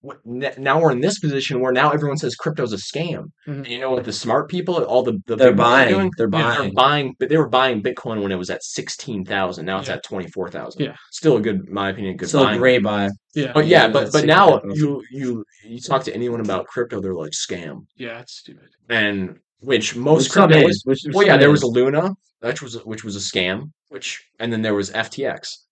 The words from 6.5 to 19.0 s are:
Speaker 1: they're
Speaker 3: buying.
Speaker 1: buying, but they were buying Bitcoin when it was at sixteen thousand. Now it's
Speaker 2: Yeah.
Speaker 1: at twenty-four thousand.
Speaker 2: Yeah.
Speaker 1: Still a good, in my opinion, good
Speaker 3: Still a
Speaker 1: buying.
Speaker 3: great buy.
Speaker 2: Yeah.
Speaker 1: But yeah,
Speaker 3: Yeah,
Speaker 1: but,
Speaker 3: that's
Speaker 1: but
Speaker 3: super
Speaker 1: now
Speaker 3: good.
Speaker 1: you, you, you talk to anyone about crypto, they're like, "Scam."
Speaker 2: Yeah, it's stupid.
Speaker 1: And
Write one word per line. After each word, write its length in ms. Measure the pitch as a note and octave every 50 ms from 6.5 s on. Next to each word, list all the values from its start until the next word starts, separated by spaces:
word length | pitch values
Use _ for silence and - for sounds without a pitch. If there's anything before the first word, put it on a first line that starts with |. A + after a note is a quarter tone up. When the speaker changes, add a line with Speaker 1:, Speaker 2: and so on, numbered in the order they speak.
Speaker 1:
they're 60 | A#2 G#2+
Speaker 3:
buying. 140 | - G2 F#2
Speaker 1:
buying, 420 | B2+ C3 C#3 D3 D3 C#3 B2+ - _
but 100 | C3 B2+
they 80 | D3
were 120 | D#3+ D3 -
buying 320 | A#2 B2+ C3 C3 A#2+ A2
Bitcoin 400 | G2+ B2+ A#2+ - - B2 A2 G#2+
when 100 | G2+ G2
it 60 | F#2+
was 120 | F2+ F2+ F2+
at 140 | F2+ E2+ -
sixteen 640 | - - - D#2 - - - - - A2+ G2 F#2
thousand. 400 | F#2+ G2+ G2 F#2+ F2+ F2+ F2 D#2+
Now 140 | F#2 F#2+ F#2+
it's 80 | G2
Speaker 2:
Yeah. 80 | - -
Speaker 1:
at 80 | - -
twenty-four 460 | - A2 G2 F2 D#2 - G2 F#2 E2+
thousand. 320 | - D2+ - - - - D3
Speaker 2:
Yeah. 100 | A#2 - - - _
Speaker 1:
Still 260 | - - - D#3+ C3
a 40 | A2
good, 260 | G#2+ A2+ G#2 F#2 F#2+
in 60 | - F#2
my 160 | G2 G2 G2
opinion, 260 | F#2+ G#2 G#2 F#2+ F#2
good 100 | F#2 F#2 -
Speaker 3:
Still 120 | - C#3+
a 40 | C3+
Speaker 1:
buying. 140 | B2+ G#2 A#2
Speaker 3:
great 240 | B2 C3 B2+ B2 G2+
buy. 260 | G#2+ G2+ G2+ G2+ G2 G2+ - _ _ _
Speaker 2:
Yeah. 160 | D3+ C#3+ B2+ A#2+
Speaker 1:
But 120 | D3+ D3+
yeah, 160 | D#3+ F3 D#3 B2
Speaker 3:
Yeah, 40 | A2
Speaker 1:
but, 100 | G#2+ -
Speaker 3:
that's 100 | - - C#3
Speaker 1:
but 60 | D3+
Speaker 3:
super 80 | D3
Speaker 1:
now 320 | D3+ D#3 F#3 G3+ E3+ C#3 G#2
Speaker 3:
good. 180 | - G2+ G2+
Speaker 1:
you, 260 | D3+ D3+ C#3+ C#3+ C3 A2 -
you, 340 | B2+ C#3 C3+ B2 A#2+ A2+ G#2 _ _ _ _
you 140 | A2 A#2 B2
talk 240 | A#2+ - C3 C3+ -
to 80 | - -
anyone 280 | A2+ A#2+ B2 A#2 A#2
about 260 | A2+ G2+ F#2+ F2+ -
crypto, 340 | - - B2+ - F#2 A#2+ G2+
they're 140 | F#2+ F#2+ F#2
like, 160 | E2+ D#2 D2+
"Scam." 540 | D2+ - - - F#2+ F2 E2+ D#2 C#2 - F#2+ _ _
Speaker 2:
Yeah, 240 | _ B2+ A#2 A2+ A#2
it's 180 | A#2+ - -
stupid. 320 | - _ - - _ _ _ _ _ _ _
Speaker 1:
And 480 | A#2 A2+